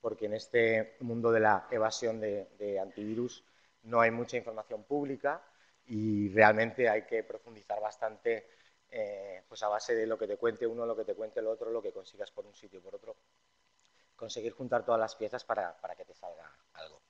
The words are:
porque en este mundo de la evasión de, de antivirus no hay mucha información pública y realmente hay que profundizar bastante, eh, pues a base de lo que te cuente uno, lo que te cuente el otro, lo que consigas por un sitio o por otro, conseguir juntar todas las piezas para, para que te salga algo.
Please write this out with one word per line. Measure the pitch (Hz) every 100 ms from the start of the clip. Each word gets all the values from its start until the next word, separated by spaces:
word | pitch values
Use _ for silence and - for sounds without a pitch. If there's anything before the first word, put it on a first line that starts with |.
porque | 117 107 104
en |
este | 110 - 120 113 113 107 -
mundo | 123 117 117
de | 113
la | 107 98 -
evasión | 120 110 - 117 110
de, | 107 101 95 _
de | 104 98
antivirus | 95 92 104 110 123 - _ _ _ _
no | 113 117
hay | 113
mucha | 117 120 123
información | 117 110 107 110
pública | 107 143 143 139 143 160 - _ _ _
y | _ 110 110 104 104
realmente | 98 107 107 113 113 120
hay | 107
que | - 113
profundizar | 107 110 - 110 110 104
bastante, | 107 - 113 107 117 110 - _ _ _ _
eh, | 123 104 101 98 92 _
pues | 110
a | 107
base | 104 -
de | 117 110
lo | 113
que | 104
te | 101
cuente | 117 110 120
uno, | 117 117
lo | 110
que |
te | 107
cuente | 101 110 120
el | 110
otro, | 113 113
lo | 117
que | 104
consigas | 95 95 - 101
por | - 101
un |
sitio | 101 104 95
o |
por | 90
otro, | 98 110 110 _ _ _ _ _ _ _ _ _
conseguir | _ 113 120 113
juntar | - 127 120
todas | 113 113
las | 110 -
piezas | 107 123
para, | - 110 90 82
para | 90
que | 90
te | 90
salga | 92 90 82 80 73 _
algo. | 82 80 76 _